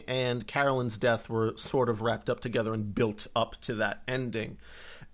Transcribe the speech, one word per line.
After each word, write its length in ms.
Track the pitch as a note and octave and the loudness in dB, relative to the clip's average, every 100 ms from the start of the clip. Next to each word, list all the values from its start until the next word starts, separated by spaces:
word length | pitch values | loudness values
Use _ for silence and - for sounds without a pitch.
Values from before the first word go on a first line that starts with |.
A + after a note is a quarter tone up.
| - | -2
and 400 | B2+ B2 B2 - | 0 0 0 -2
Carolyn's 500 | C#3+ C#3 C3 B2 G#2+ | 2 4 4 0 2
death 320 | B2 A2+ - | 2 2 0
were 260 | A2+ A2 - | 0 2 0
sort 320 | - C#3 A#2+ | 0 4 4
of 120 | G#2+ | 4
wrapped 260 | A2+ A2 - | 2 0 0
up 100 | A#2+ | -2
together 340 | B2 A#2 A2 | 0 0 0
and 220 | A2 G#2 G2 | 0 0 2
built 320 | A#2 G#2 - A2+ | 0 0 -2 0
up 200 | A2+ - | 0 -2
to 140 | - A2 | -6 0
that 260 | G#2+ - - | 0 -2 -4
ending, 500 | B2+ B2 A2 G#2+ - - - - - - | -2 -2 -2 -4 -8 -16 -16 -16 -16 -2